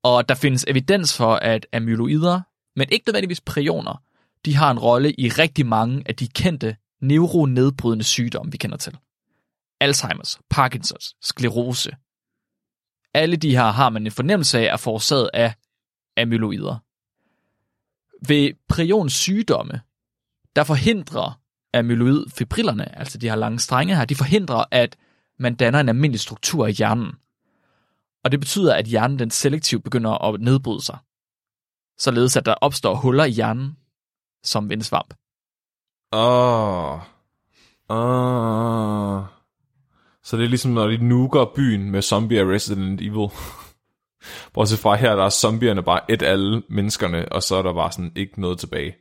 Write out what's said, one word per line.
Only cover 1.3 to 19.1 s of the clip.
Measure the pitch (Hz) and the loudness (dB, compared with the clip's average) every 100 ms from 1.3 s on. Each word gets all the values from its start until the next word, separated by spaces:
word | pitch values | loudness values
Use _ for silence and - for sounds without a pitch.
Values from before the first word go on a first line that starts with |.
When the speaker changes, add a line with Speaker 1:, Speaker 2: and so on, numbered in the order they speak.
| 110 | 2
Speaker 1:
at | 113 110 - | 2 -2 -2
amyloider, | 117 113 113 117 151 175 180 180 _ _ - | -6 -2 -2 0 2 2 0 -4 _ _ -6
men | 131 | -2
ikke | 226 - | -2 -2
nødvendigvis | 208 190 175 | -2 -4 -6
prioner, | - - 147 165 - - _ _ _ _ 156 | -6 -2 -2 -2 -6 -12 _ _ _ _ 0
de | 139 | 4
har | 151 | 4
en | 120 | 4
rolle | 117 120 147 | 4 4 2
i | - 123 | 2 -2
rigtig | 131 165 - 127 | 2 2 2 0
mange | 110 117 135 139 | 2 0 -2 -6
af | - | -6
de | 123 | -6
kendte | - 180 147 113 107 _ _ | -2 -2 -2 -6 -8 _ _
neuronedbrydende | 135 151 170 170 147 127 135 135 120 113 | 2 4 4 4 2 4 2 2 -2 0
sygdomme, | 110 - 120 - - | 0 0 -2 -4 -8
vi | - | -8
kender | 113 - | -8 -8
til. | - - _ _ _ _ _ _ _ _ | -12 -14 _ _ _ _ _ _ _ _
Alzheimers, | 139 143 107 - - - _ | 0 0 -2 -6 -8 -12 _
Parkinsons, | - 131 127 - - - _ | 0 0 0 -8 -8 -16 _
sklerose. | - - 123 113 123 123 - - _ _ _ _ _ _ _ _ _ _ _ | -10 -2 -2 0 -2 -4 -6 -10 _ _ _ _ _ _ _ _ _ _ _
Alle | 151 160 170 | 0 0 0
de | 156 | 2
her | 127 113 | 4 2
har | 107 131 | 2 0
man | 110 107 | 0 -6
en | |
fornemmelse | 113 131 202 143 120 | -4 0 0 2 2
af | 113 | 0
er | - | -2
forårsaget | - 110 - 139 113 | -4 -4 0 0 0
af | - 117 110 _ _ _ _ _ - | 0 0 -2 _ _ _ _ _ -2
amyloider. | 117 113 107 - 98 113 _ _ _ _ _ _ _ _ _ _ _ _ _ _ 131 | 0 0 0 -4 -6 -8 _ _ _ _ _ _ _ _ _ _ _ _ _ _ 0
Ved | 147 143 - - | 2 2 -2 -4
prionsygdomme, | - 170 214 151 | 0 2 2 0